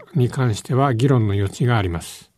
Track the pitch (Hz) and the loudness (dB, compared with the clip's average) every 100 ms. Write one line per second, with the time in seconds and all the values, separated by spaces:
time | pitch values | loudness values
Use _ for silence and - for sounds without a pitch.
0 | - 147 123 - 127 101 - 131 139 113 | -4 0 0 0 0 -2 -2 0 2 2
1 | 135 131 107 101 98 - 123 117 92 82 | 2 2 2 0 -2 -2 0 0 0 -4
2 | - - - | -10 -18 -20